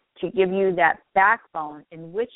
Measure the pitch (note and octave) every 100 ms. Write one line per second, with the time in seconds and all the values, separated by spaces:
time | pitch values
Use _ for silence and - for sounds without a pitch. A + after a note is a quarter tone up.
0 | _ - F3 F#3 F#3+ F#3+ F#3+ F3 D#3+ -
1 | _ F#3+ G3 A3+ _ E3 D3+ D3+ - D#3+
2 | E3 F#3+ B3